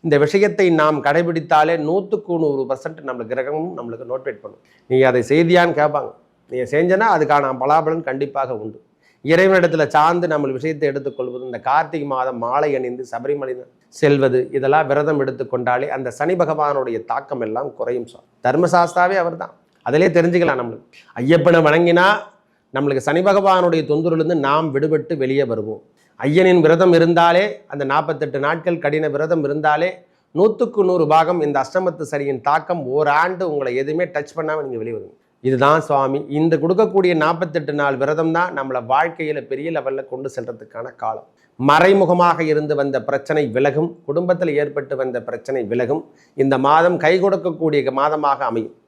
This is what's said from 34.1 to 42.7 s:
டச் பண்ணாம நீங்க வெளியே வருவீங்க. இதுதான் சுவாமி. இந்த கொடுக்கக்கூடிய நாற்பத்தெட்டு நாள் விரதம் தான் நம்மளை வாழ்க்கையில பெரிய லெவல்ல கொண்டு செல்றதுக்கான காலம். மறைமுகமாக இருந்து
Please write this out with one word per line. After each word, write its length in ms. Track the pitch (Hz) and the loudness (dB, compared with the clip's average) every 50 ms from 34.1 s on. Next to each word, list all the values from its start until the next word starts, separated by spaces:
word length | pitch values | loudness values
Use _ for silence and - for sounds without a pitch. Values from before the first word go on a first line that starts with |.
| - | -4
டச் 220 | 147 143 - - 160 | -8 -8 -6 -8 -8
பண்ணாம 240 | 156 156 156 156 143 | -4 -4 -4 -4 -6
நீங்க 140 | 135 123 113 | -6 -8 -8
வெளியே 140 | 110 117 117 | -8 -8 -8
வருவீங்க. 200 | 104 95 - - _ _ _ _ _ - 127 | -10 -12 -16 -20 _ _ _ _ _ -2 -2
இதுதான் 360 | 135 123 135 143 151 160 151 - | 0 4 4 4 4 2 2 0
சுவாமி. 320 | 147 139 139 135 135 143 143 - 143 147 | 0 0 2 0 -2 -4 -6 -4 -2 0
இந்த 160 | 160 165 160 147 | 2 2 2 0
கொடுக்கக்கூடிய 500 | 143 165 185 185 220 190 180 196 185 180 175 160 151 | 0 0 2 2 0 2 2 0 2 2 2 2 0
நாற்பத்தெட்டு 500 | 156 170 165 185 165 147 170 151 139 147 147 | 0 0 -2 -4 -4 -4 -6 -6 -4 -4 -2
நாள் 180 | 143 143 139 127 | -2 -2 0 -2
விரதம் 300 | 135 139 156 160 160 160 160 170 | -2 -2 -2 -2 -2 0 0 0
தான் 120 | 175 180 - 143 | -2 -2 -4 -8
நம்மளை 220 | 135 135 127 123 117 113 | -8 -4 -6 -6 -2 0
வாழ்க்கையில 500 | 131 139 160 170 165 165 165 151 151 147 123 - | 0 0 0 -2 -4 -8 -6 -6 -6 -8 -6 -8
பெரிய 180 | 135 131 143 165 165 | -10 -8 -6 -6 -6
லெவல்ல 240 | 151 127 135 131 135 135 135 | -4 -4 -4 -6 -6 -8 -10
கொண்டு 180 | 131 127 139 135 - | -12 -10 -10 -10 -10
செல்றதுக்கான 500 | 131 117 117 117 110 113 - _ 117 117 127 - _ | -10 -10 -10 -12 -14 -16 -18 _ -14 -14 -14 -12 _
காலம். 260 | 110 110 110 110 - _ _ _ _ _ _ - 127 139 | -8 -8 -8 -8 -12 _ _ _ _ _ _ 0 4 4
மறைமுகமாக 760 | 147 160 175 190 196 196 190 165 180 175 175 175 165 165 165 156 | 6 6 6 6 6 6 4 4 4 4 4 2 2 2 0 0
இருந்து 240 | 151 151 151 147 | 0 0 0 -2